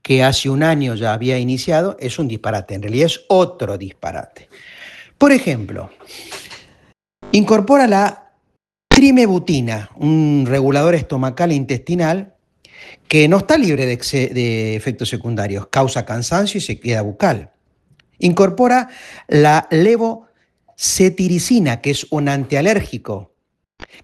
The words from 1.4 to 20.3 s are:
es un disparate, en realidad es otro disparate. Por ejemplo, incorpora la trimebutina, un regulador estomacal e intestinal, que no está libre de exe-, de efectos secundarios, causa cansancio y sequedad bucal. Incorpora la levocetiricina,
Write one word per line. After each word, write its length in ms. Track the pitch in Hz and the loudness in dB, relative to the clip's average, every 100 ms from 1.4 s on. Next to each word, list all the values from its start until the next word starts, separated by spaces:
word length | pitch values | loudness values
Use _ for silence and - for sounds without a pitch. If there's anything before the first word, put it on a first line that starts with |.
| 123 127 - 160 185 - | -2 -4 -2 0 -2 -6
es 180 | 131 - | -10 -6
un 80 | 139 | -6
disparate, 480 | 110 - 107 92 | -6 -6 -6 -8
en 60 | 95 | -10
realidad 280 | 104 117 165 | -6 0 0
es 120 | - _ | -2 _
otro 480 | 190 175 180 104 98 | 2 2 -2 -8 -8
disparate. 720 | 95 - 82 - - - _ - - - - - - _ | -12 -12 -12 -10 -14 -20 _ -20 -20 -20 -20 -20 -20 _
Por 140 | 285 | 4
ejemplo, 580 | 269 - 127 95 95 92 _ - - - - - - _ _ _ _ _ _ - | 4 2 -6 -6 -12 -14 _ -20 -20 -18 -20 -20 -20 _ _ _ _ _ _ 0
incorpora 540 | 202 208 214 196 285 247 | 2 4 2 4 4 4
la 460 | 196 202 - _ _ _ _ _ _ _ | 2 0 -4 _ _ _ _ _ _ _
trimebutina, 1000 | - 277 254 226 180 180 147 120 110 104 - | 4 6 6 4 2 0 -2 -2 -6 -10 -4
un 500 | 147 156 151 143 127 | 0 2 2 2 0
regulador 460 | 135 135 143 160 | 0 2 2 2
estomacal 560 | 175 127 135 131 131 170 | 0 -2 -4 -4 -2 0
e 60 | 143 | 0
intestinal, 760 | 123 127 - 175 160 185 196 _ _ _ _ - - - _ | -2 -6 -4 -2 0 -2 -6 _ _ _ _ -20 -20 -20 _
que 220 | 151 151 | 2 4
no 80 | 190 | 4
está 220 | 190 311 | 4 2
libre 260 | 214 139 | 2 0
de 80 | 131 | -2
exe-, 400 | 120 - 139 127 | -4 -4 -2 -2
de 420 | 123 120 113 110 | -2 -2 -2 -4
efectos 360 | 110 131 107 - | -4 -6 -6 -8
secundarios, 560 | 110 117 110 101 98 92 | -6 -6 -6 -4 -6 -4
causa 400 | - 135 127 107 | -2 0 -2 -6
cansancio 500 | 113 120 170 202 202 | -8 -2 -2 -2 -4
y 60 | |
sequedad 420 | - 214 120 113 | -8 -8 -4 -4
bucal. 460 | 104 101 196 113 - _ _ _ _ _ _ _ | -4 -2 0 0 -8 _ _ _ _ _ _ _
Incorpora 680 | 180 170 196 180 247 254 - - - - - | 0 4 2 2 2 2 -2 -14 -20 -20 0
la 400 | 147 151 156 - | 4 4 4 2
levocetiricina, 2000 | 160 190 233 226 226 _ | 2 2 2 0 -6 _